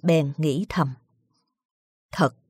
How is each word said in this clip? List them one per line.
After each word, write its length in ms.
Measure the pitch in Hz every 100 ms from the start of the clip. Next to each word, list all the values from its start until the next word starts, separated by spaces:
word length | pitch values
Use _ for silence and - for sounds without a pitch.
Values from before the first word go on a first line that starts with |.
bèn 280 | 170 165 143 143
nghĩ 280 | 156 135 214
thầm: 240 | - 143 127 _ _ _ _ _ _ _ _ _ _ _
"Thật 240 | - 143 - _